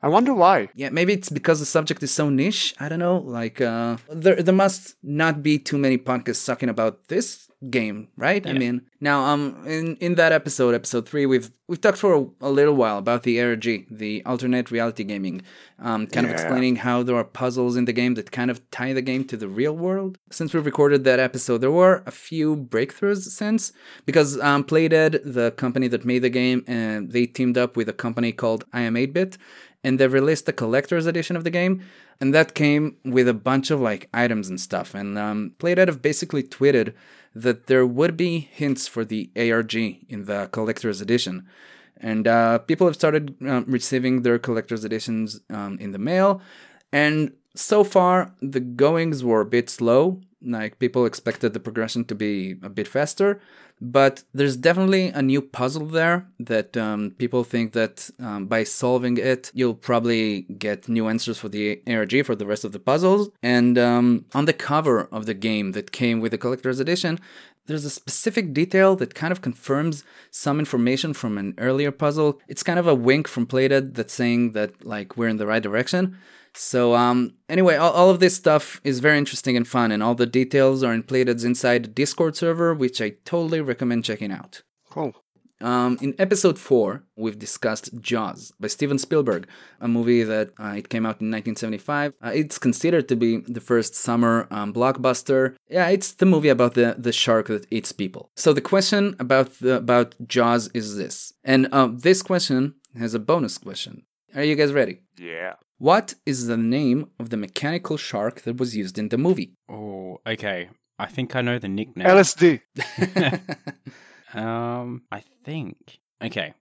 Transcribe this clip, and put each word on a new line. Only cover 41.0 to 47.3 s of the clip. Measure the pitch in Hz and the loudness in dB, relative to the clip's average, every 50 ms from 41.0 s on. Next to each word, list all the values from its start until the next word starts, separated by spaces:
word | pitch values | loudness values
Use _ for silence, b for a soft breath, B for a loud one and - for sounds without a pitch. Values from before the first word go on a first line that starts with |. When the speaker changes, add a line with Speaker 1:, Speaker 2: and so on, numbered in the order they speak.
Speaker 2:
edition. | 101 98 120 120 - 95 90 92 92 b b b b b b b b b b | -2 0 0 0 0 -2 -8 -10 -12 b b b b b b b b b b
And, | _ - 110 110 107 107 | _ -8 -4 -4 0 2
uh, | 113 113 117 117 113 117 117 | 4 4 4 4 4 2 0
people | - - 160 - 185 | 0 -2 0 2 2
have | 175 151 | 2 2
started, | - - 156 151 156 151 143 139 _ - | 2 0 2 2 0 -2 -4 -14 _ -6
um, | 135 135 123 117 | -2 -2 -2 -2
receiving | 127 131 120 - - 135 131 123 127 127 127 | -2 -2 -2 -2 -2 -2 -2 0 0 0 2
their | 120 123 120 120 | 2 2 2 2
collector's | 120 - 117 113 110 - 117 110 107 | 0 -2 -4 -4 -4 -4 -6 -6 -6
editions, | 107 110 110 - - 117 110 110 104 104 107 _ _ | -6 -6 -6 -6 -4 -4 -4 -4 -6 -8 -14 _ _
um, | 104 104 101 98 98 95 | -10 -10 -8 -10 -10 -10
in | 104 101 | -10 -10
the | 98 98 | -8 -6
mail. | 101 143 175 185 190 202 196 190 B B B B B B B B B B | -4 -2 0 2 2 2 2 0 B B B B B B B B B B
And | - 143 147 151 151 156 151 139 | 0 2 2 2 2 0 -2 -2